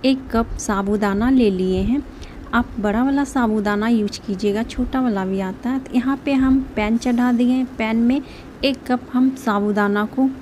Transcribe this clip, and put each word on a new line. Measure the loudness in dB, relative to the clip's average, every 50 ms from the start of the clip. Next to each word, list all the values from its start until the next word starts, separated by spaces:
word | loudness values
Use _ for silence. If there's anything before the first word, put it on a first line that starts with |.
| 2
एक | 2 0 0 -4 -4
cup | -2 -2 -2 -2 -6
साबूदाना | -6 -4 -2 -2 -2 0 0 0 0 0 0 0 2 2 4
ले | 4 4 4 4
लिए | 2 2 0 0 0 0
हैं। | 0 0 0 -2 -2 -8 -16 -16 -16 -16 -16 -16 -12 -2 -2
आप | -2 -2 -2 -4 -4
बड़ा | -2 0 0 2 2
वाला | 2 2 0 -2
साबूदाना | -2 0 0 0 2 0 0 0 0 0 0 2
यूज़ | 2 2 2 2 -2 -4 -8
कीजिएगा, | -8 -6 -6 -2 0 0 0 0 -4
छोटा | -4 -4 -4 -4 -2 0 0
वाला | 0 0 0 0 -2
भी | -2 -2 -2
आता | -2 -4 -6 -6 -4 -4
है। | -4 -4
तो | -4 0 -2
यहाँ | 0 0 0 -2 -2 0
पे | 0 2
हम | 2 4 4 4 2 2 -2 -2
pan | -2 0 2 0
चढ़ा | 0 2 0 2 2 2 2
दिए | 2 2 4
हैं, | 2 2 2 0
Pan | -4 -4 -4 -2 0 2
में | 2 4 4 2 2 -2 -6 -16 -18 -18 -18 -8 -2 0
एक | 0 0 -2 -2
cup | -2 -2 -2 -2 -2 2
हम | 2 4 4 2
साबूदाना | 0 -2 0 0 2 2 2 2 2 2 2 2 0 0
को | 0 2 2 2 2 0 -4